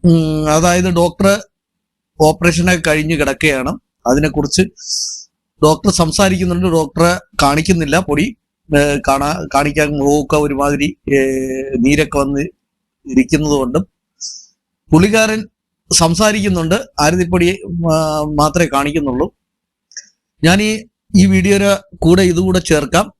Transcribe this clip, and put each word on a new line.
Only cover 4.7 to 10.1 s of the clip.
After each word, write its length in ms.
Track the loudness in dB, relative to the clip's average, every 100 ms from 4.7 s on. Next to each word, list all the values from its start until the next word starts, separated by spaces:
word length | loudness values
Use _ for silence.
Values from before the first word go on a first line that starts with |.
| -4 -10 -10 -10 -14 -20 _ _ _
ഡോക്ടർ 260 | 0 2 0
സംസാരിക്കുന്നുണ്ട്. 760 | 0 -2 0 0 0 -2 -2 0
ഡോക്ടറെ 720 | 0 -2 0 0 0 _ 0
കാണിക്കുന്നില്ല. 580 | 2 2 0 0 2 -2
പൊടി, 360 | 0 -2 -2 -6 _ _ _ 0
ഏഹ്, 240 | 2 0 0
കാണാ-, 400 | 0 -2 -4 -2
കാണിക്കാൻ 340 | 0 0 0 -2 0
മുഖമൊക്കെ 380 | 2